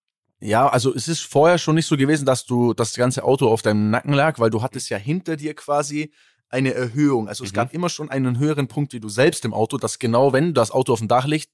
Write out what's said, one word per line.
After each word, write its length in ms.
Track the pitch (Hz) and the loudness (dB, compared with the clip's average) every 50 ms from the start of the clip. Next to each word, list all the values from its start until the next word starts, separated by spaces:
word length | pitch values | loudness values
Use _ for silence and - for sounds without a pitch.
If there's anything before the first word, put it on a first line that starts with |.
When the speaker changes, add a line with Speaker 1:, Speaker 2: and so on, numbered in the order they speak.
| _ _ _ _ _ _ _ _ | _ _ _ _ _ _ _ _
Speaker 1:
Ja, 280 | - 92 107 113 - - | -4 0 2 2 4 4
also 260 | 120 123 113 135 - | 2 2 0 0 -2
es 140 | 131 - 160 | -2 -4 -6
ist 140 | 165 - | -6 -6
vorher 360 | - - - 143 151 170 180 165 | -6 0 2 4 4 6 4 2
schon 180 | - 160 156 | 2 0 0
nicht 100 | 165 156 | 0 0
so 100 | - 156 | 0 0
gewesen, 300 | 135 135 143 160 147 139 | 2 2 2 2 2 2
dass 180 | 131 127 - - | 0 0 0 -2
du, 300 | - 123 120 120 120 107 | -2 0 2 2 2 2
dass 180 | - 117 - | 0 -2 -4
das 60 | - 120 | -2 0
ganze 260 | 123 127 - 135 - | 0 0 0 0 0
Auto 240 | 123 135 - 139 110 | 0 2 4 4 2
auf 140 | 113 110 | 2 2
deinem 280 | - 110 107 104 107 107 | 2 2 2 2 2 2
Nacken 220 | 110 123 - 139 | 0 0 0 0
lag, 260 | 143 139 143 160 - - | 2 2 2 2 2 2
weil 120 | 117 113 | 2 2
du 120 | 113 107 | 2 0
hattest 280 | 120 131 - 127 - - | -2 -4 -6 -10 -8 -8
ja 80 | 110 98 | -8 -6
hinter 380 | 101 131 160 190 - 170 160 | -4 -4 -4 -4 -4 -6 -6
dir 180 | 147 151 151 151 | -6 -6 -8 -10
quasi 580 | - - 147 143 147 147 143 147 151 151 147 _ _ _ _ _ _ _ _ | -8 -4 -2 0 0 0 -2 -4 -6 -6 -8 _ _ _ _ _ _ _ _
eine 240 | 123 131 135 131 - | -2 -2 0 0 0
Erhöhung. 540 | 123 127 120 113 143 147 143 135 117 110 98 | -2 -4 -4 0 0 2 2 2 0 -2 -4
Also 140 | 104 - | -8 -10
es 100 | - 101 | -10 -4
Speaker 2:
Mhm. 40 | 95 | -4
Speaker 1:
gab 180 | 123 120 127 - | -2 -4 -2 -4
immer 140 | 165 180 170 | -4 -4 -4
schon 220 | - - 151 147 | -4 -6 -8 -6
einen 280 | 135 135 131 127 120 120 | -4 -2 -2 0 0 0
höheren 300 | 147 151 151 147 135 - | 0 0 0 -2 -4 -4
Punkt 240 | - 147 147 143 | -4 -4 -6 -6
wie 80 | 131 117 | -6 -10
du 80 | 107 107 | -12 -6
selbst 360 | 101 120 135 170 151 - - | 0 2 2 2 2 0 -4
im 100 | 113 101 | -4 -2
Auto, 240 | 104 110 - 139 120 | -2 -2 -2 -2 -4
dass 200 | - 107 - - | -4 -6 -4 -4
genau 340 | 127 113 117 123 139 139 | -2 0 2 4 4 4
wenn 200 | - - 160 175 151 | 4 2 2 2 2
das 160 | 127 113 - | 2 0 2
Auto 220 | 139 131 123 - | 0 0 0 0
auf 60 | 120 110 | 0 -2
dem 100 | 113 101 | 0 0
Dach 180 | 117 127 131 | 0 0 0
liegt, 240 | 151 151 156 - - | 0 -2 -4 -4 -10